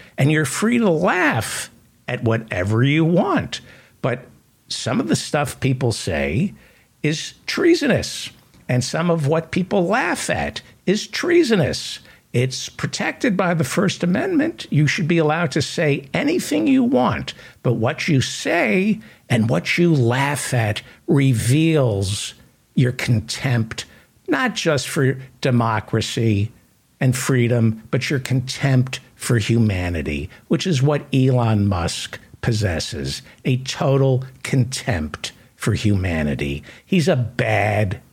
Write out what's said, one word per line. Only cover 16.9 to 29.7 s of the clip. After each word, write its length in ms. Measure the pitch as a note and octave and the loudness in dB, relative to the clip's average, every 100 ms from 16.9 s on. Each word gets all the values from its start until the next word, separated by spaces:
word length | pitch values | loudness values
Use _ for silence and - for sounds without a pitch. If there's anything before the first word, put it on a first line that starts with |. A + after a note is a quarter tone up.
| B3 A#3 G#2 - - - - | 2 2 0 -6 -12 -18 -6
but 100 | C3 | -2
what 340 | A2+ A#2 D3+ - | 0 0 -2 0
you 140 | C#3 | 2
say 800 | - - C#4 E4 C4+ G3+ G3+ G#3 - - - | 0 -4 -2 0 2 2 2 -2 -6 -14 -2
and 180 | A#2+ G#2+ | 0 2
what 300 | - - - | 0 0 2
you 160 | F3 | 4
laugh 580 | D3+ A#2 B2 C#3 C#3+ - | 4 4 2 0 -2 -2
at 300 | B2 A2 G2+ - - - | 0 0 -2 -8 -10 0
reveals 1300 | C#3 C3+ A#2 G2 C#3 D#3+ D#3 B2 G2+ F#2+ G#2 - - - _ _ | 2 4 2 2 2 4 4 2 0 -2 -4 -8 -14 -20 _ _
your 180 | - B2 | 0 0
contempt, 920 | B2+ - A#2 - - C#3+ A#2+ A2 - - - _ _ - | 0 -2 -2 -2 -4 -2 -2 -2 -6 -14 -18 _ _ -4
not 260 | C#4+ B3+ | 0 0
just 340 | F3+ E3 D3 - | -2 0 0 -2
for 280 | - C3 C3 - - | 0 0 0 -6 -4
democracy 1120 | C#3+ A#2+ A2+ G#2+ - A2+ G#2+ - A2+ G#2 G#2+ - _ _ _ - | 0 2 2 0 -2 -2 -2 0 2 2 0 -6 _ _ _ -2
and 160 | C3 B2+ | 0 0
freedom, 680 | - C3 A#2+ A#2+ A2+ G#2+ - | 0 2 2 2 2 0 -4
but 200 | C3+ - | -4 -2
your 100 | C#3+ | -4
contempt 800 | C3 C3 C3 - C#3 C3 B2+ - - - | -2 -4 -4 -2 2 2 2 -4 -14 -10
for 220 | - A#2+ | 0 0
humanity, 880 | G2+ A#2 A2 | 2 2 2